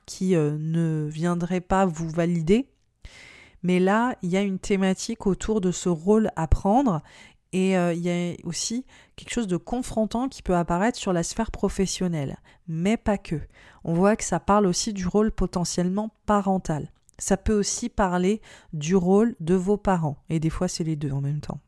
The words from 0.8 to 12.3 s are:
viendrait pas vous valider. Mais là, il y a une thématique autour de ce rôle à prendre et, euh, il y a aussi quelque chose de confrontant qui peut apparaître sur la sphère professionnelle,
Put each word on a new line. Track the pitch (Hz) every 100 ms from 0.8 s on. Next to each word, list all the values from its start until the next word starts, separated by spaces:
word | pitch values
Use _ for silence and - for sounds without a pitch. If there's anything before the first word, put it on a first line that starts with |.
| 165 156 151
viendrait | 156 175 175 175 185
pas | - 190
vous | 190 156 165
valider. | 165 170 170 156 220 277 _ _ _ - - - - - -
Mais | 175 180
là, | 185 220 247 -
il | 175
y | 190
a |
une | 202 190
thématique | - 190 190 185 - 226 202
autour | 175 - 214
de | 180
ce | 170 180
rôle | 160 180 214 220 -
à | 160
prendre | - 196 233 277 156 - - - _ -
et, | 185 190 185
euh, | 175
il | 170
y | 175
a | 175 175 -
aussi | 175 160 - 233 - - _ -
quelque | -
chose | 240 208
de | 175
confrontant | - 240 - 226 214 233 269
qui | -
peut | - 180
apparaître | 170 175 220 -
sur | 202
la | 170
sphère | 170 - 226
professionnelle, | - 196 - 185 - 180 160 135